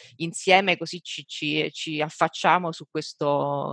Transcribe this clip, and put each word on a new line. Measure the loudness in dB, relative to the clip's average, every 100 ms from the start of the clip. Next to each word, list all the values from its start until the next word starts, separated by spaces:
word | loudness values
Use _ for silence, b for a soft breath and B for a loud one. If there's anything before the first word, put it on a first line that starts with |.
| b b
insieme | -8 -4 6 6 6 0
così | -2 -10
ci, | -10 -14 -12
ci, | -6 -2 -2 -2
ci | -4 -8 -4
affacciamo | -4 0 0 2 2 4 2
su | -6 -8
questo, | -8 -8 -4 0 2 0 -2 -4